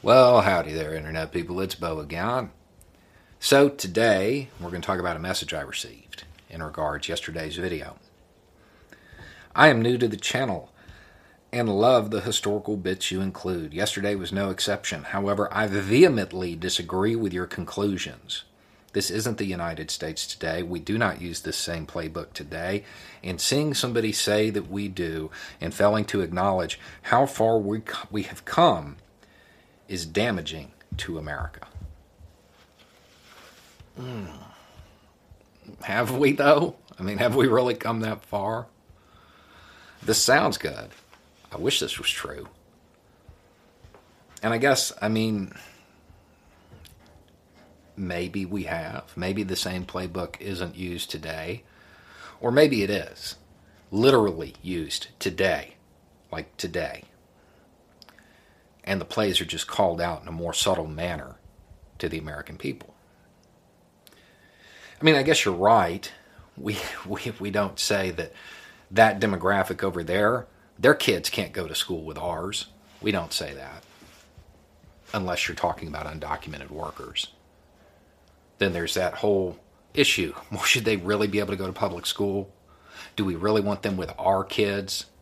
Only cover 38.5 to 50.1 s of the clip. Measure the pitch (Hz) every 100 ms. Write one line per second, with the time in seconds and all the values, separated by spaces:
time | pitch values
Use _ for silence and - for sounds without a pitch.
38.5 | 113 117 _ _ - _ - - - -
39.5 | - - - - - - - - 143 -
40.5 | - - - - - _ - _ _ -
41.5 | - 110 - - - - - - - -
42.5 | _ _ _ _ _ _ _ - - _
43.5 | _ _ _ - - _ _ _ - 113
44.5 | 117 139 131 - - 107 110 110 104 92
45.5 | - - - _ _ _ - _ _ _
46.5 | _ _ - - - - - _ _ _
47.5 | _ - _ _ - 92 87 90 98 92
48.5 | 101 - 85 80 - - - 90 101 95
49.5 | 92 92 92 90 92 92